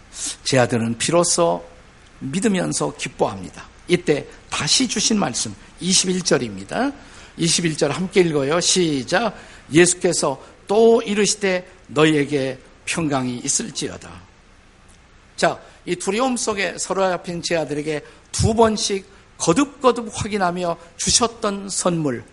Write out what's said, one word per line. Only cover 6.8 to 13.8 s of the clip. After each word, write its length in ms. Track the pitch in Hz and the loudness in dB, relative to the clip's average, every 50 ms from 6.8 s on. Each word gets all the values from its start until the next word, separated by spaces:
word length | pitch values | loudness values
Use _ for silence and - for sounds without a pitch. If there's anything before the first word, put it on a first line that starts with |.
| 254 285 285 - - - - - - - - | -2 -2 -4 -8 -14 -20 -20 -20 -20 -18 -6
이십일 400 | - 165 170 - - 170 160 156 | -2 0 0 0 0 0 -2 0
절 140 | - 165 143 | 0 0 0
함께 300 | 143 156 185 185 - 202 | 0 -2 -4 0 2 4
읽어요. 400 | 180 165 147 147 135 135 160 180 | 4 4 2 0 0 0 0 0
시작. 760 | 170 - - 185 175 160 147 135 117 110 165 190 233 208 - - - - - - - - 123 | 2 2 2 2 2 2 0 -2 -2 0 0 0 0 -2 -4 -8 -14 -20 -20 -20 -10 2 6
예수께서 680 | 160 175 175 - - - 175 156 - 180 151 131 - - - - - - | 6 6 6 4 2 0 0 0 2 0 -2 -2 -4 -8 -18 -20 -20 -4
또 340 | - 196 220 226 226 226 - - | 0 4 6 8 8 6 6 4
이르시되 680 | 190 208 214 202 185 - - 202 190 185 180 180 - - - - - | 0 0 0 2 0 0 0 0 0 -2 -2 -4 -8 -16 -20 -20 -4
너희에게 680 | 113 143 156 160 156 147 143 123 143 139 131 135 127 - - - - - - | 2 4 4 6 6 2 0 0 -2 -2 -2 -2 -4 -8 -14 -20 -20 -16 -10
평강이 540 | - - 180 165 143 143 131 127 123 120 120 | -6 -4 -4 -2 -2 -2 -2 -2 -2 -4 -6
있을지어다. 720 | 135 139 - - 233 - - - | -6 -4 -4 -4 -4 -6 -6 -8